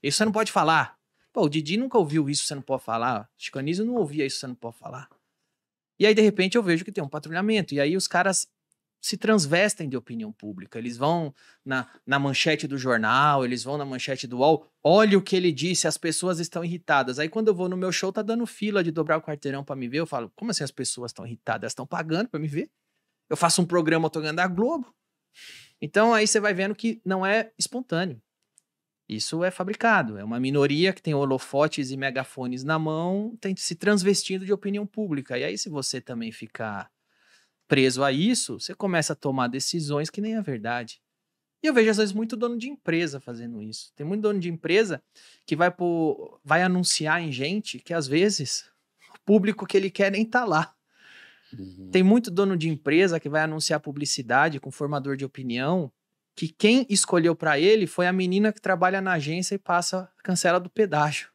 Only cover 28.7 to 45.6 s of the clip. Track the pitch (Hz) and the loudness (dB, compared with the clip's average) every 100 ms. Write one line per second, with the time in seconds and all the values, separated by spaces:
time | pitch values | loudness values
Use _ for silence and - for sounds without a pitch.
28.7 | _ _ _ _ 107 - 160 180 180 185 | _ _ _ _ -8 -6 -2 -4 -4 -6
29.7 | 214 233 208 127 104 104 117 127 143 139 | 0 4 4 2 -6 -8 -4 0 2 2
30.7 | 147 180 185 - 143 139 135 - 139 151 | 4 0 0 -2 0 0 -2 -2 0 0
31.7 | 151 131 135 135 127 131 - 127 127 135 | 0 -6 -4 -4 -4 -8 -8 -8 -6 -2
32.7 | 156 156 156 170 196 214 233 196 190 - | -2 0 -2 -2 -2 -4 -6 -6 -4 -6
33.7 | 170 196 208 185 196 - 190 190 196 202 | -2 2 4 4 2 0 -6 -2 -2 -2
34.7 | 202 208 - 208 143 - 123 147 202 - | -6 -6 -6 -4 -4 -4 -4 -4 -6 -6
35.7 | 147 127 131 - 120 113 - 113 - 113 | -6 -6 -6 -8 -8 -8 -10 -16 -10 -8
36.7 | 101 92 _ _ _ _ _ _ _ _ | -8 -12 _ _ _ _ _ _ _ _
37.7 | 139 131 127 139 135 190 247 - 113 - | 6 6 6 2 4 2 2 -2 -8 -10
38.7 | 180 202 175 147 151 143 131 120 131 - | -4 0 0 0 -2 -2 0 0 -2 -4
39.7 | 175 147 147 151 - 208 220 190 127 110 | -4 -2 -2 -4 -6 -4 -4 -4 -6 -4
40.7 | 120 113 - _ _ _ _ _ _ 311 | -6 -6 -16 _ _ _ _ _ _ 2
41.7 | 254 220 214 214 196 226 226 240 240 247 | 4 4 4 0 -2 -6 -4 -4 -4 -8
42.7 | 285 - 165 170 139 127 117 120 117 107 | -10 -4 -2 -2 -6 -12 -12 -12 -12 -12
43.7 | 110 - _ 147 202 208 202 175 165 165 | -14 -18 _ -6 -2 0 0 -4 -6 0
44.7 | 185 220 147 _ _ - _ - 151 | 2 2 -2 _ _ -20 _ -6 2